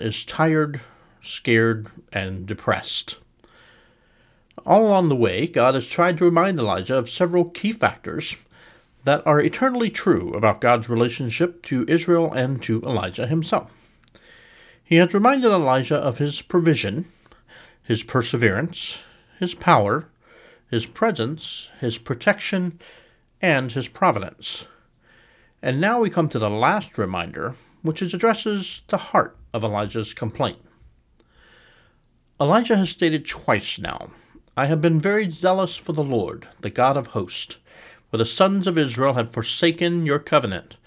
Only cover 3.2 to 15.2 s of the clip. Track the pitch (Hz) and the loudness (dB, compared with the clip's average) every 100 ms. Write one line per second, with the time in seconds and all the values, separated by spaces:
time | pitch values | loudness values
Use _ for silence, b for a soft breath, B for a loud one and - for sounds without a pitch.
3.2 | _ _ b b b b b b b b | _ _ b b b b b b b b
4.2 | b b b - - 190 220 196 170 131 | b b b -8 2 4 6 4 4 4
5.2 | 110 92 139 139 120 131 127 - 175 165 | 2 2 0 2 4 2 -2 0 0 4
6.2 | 175 165 190 170 110 92 92 131 117 - | 4 4 2 2 0 -2 0 -2 -2 -2
7.2 | 180 175 175 - 202 226 107 - - 82 | 0 2 0 -2 -6 0 -2 -2 -10 -8
8.2 | - - _ b b b b b 139 143 | -10 -12 _ b b b b b 0 0
9.2 | - 151 151 - 262 247 226 - 202 117 | 2 2 2 0 -2 0 -2 -2 0 2
10.2 | 87 - 107 101 120 120 110 117 123 - | 0 0 0 2 2 2 2 0 0 -2
11.2 | 127 - 175 175 - 127 - 160 160 170 | -4 -2 -2 -2 -6 -2 0 0 2 2
12.2 | 165 127 131 131 - 113 120 113 92 - | 2 0 -2 -2 -2 -2 -2 -4 -4 -6
13.2 | 120 160 156 196 - b b b b b | -2 -2 0 -2 -4 b b b b b
14.2 | b b b b b b b 165 175 202 | b b b b b b b 4 4 4